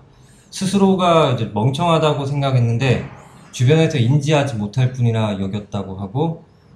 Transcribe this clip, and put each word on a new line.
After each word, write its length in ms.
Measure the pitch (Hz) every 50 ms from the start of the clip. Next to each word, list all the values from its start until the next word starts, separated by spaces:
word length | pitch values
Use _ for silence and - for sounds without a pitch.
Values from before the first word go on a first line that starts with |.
| - _ _ _ - - - - _ -
스스로가 840 | - - 196 185 196 196 196 190 185 175 185 175 165 160 151 135
이제 180 | 120 110 107 101
멍청하다고 760 | 104 104 107 135 131 170 175 170 165 156 156 151 147 139 139
생각했는데 760 | 139 143 143 139 135 127 120 117 117 117 117 135 127 104 90 - - - - - - - - - -
주변에서 460 | - - 123 131 160 160 160 151 143 123
인지하지 580 | 110 120 147 147 135 156 156 143 131 120 113
못할 360 | 104 104 101 - 135 123 117
뿐이라 460 | - - 120 117 113 113 110 104 101 95
여겼다고 560 | 98 95 101 101 - - - 101 95 95 95 95
하고, 440 | 98 95 113 139 160 165 160 - - _ _ _ _ _ -